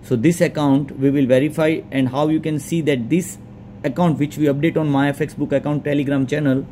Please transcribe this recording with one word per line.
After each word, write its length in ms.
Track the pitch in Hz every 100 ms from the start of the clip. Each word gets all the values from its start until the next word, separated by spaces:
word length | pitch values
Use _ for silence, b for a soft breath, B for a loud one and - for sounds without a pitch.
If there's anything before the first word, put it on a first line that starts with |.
So 140 | - 120
this 260 | 143 175
account 560 | 127 151 143 139 143 -
we 140 | 135
will 160 | 143 127
verify, 540 | 131 147 151 160 165 -
and 180 | 131 127
how 200 | 135 156
you 100 | 156
can 180 | 160 151
see 240 | - 165
that 300 | 151 135 113
this 260 | 165 190 - - - - -
account 340 | 147 151 175 135
which 220 | 147 -
we 80 | 147
update 280 | 139 160 160
on 140 | 151
My 200 | 139 143
F 120 | 139
X 140 | 151 -
Book 160 | 147
account 340 | 139 147 147 147
Telegram 400 | 143 139 139 131
channel 400 | 151 143 131 135